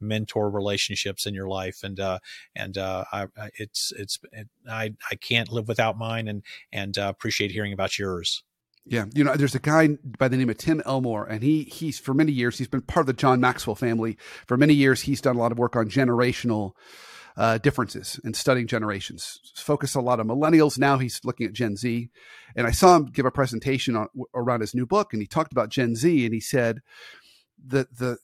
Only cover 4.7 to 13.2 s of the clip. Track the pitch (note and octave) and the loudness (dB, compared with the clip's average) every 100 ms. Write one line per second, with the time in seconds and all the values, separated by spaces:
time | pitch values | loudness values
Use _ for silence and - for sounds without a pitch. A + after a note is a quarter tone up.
4.7 | A2+ A2 G#2 - A#2+ - A#2 A2+ A#2 G#2+ | -8 -8 -8 -10 -8 -2 -2 0 -4 -4
5.7 | A2 A2+ G#2+ A2+ A2+ G#2+ G#2 - - - | 0 0 -2 -6 -6 -6 -8 -12 -18 -14
6.7 | G#2 G2+ G2 G2+ G2 A2+ - G2+ G2 G2+ | -10 -6 -4 -4 -4 -4 -2 -2 -4 -6
7.7 | G2 F#2+ - G2 F2 F2 - - _ _ | -4 -4 -4 -4 -4 -6 -8 -10 _ _
8.7 | _ - A#2 G#2 C#3+ C#3+ D3+ C#3 C3+ D3+ | _ -6 -4 -2 2 2 2 0 0 2
9.7 | D#3+ D#3 D3 C3+ A2 C3 B2+ B2 G#2+ - | 6 6 2 -6 0 0 2 0 0 0
10.7 | D#3+ - C3+ B2+ G#2+ G#2 G#2+ C3 D#3 C#3+ | 0 0 -2 0 -2 -4 -2 0 0 -2
11.7 | - D#3+ - - C3+ D#3+ C3 A#2+ - B2+ | -8 -6 -6 0 2 2 2 0 -2 -4
12.7 | C3+ - F3+ C3+ A#2+ | -4 -2 0 2 2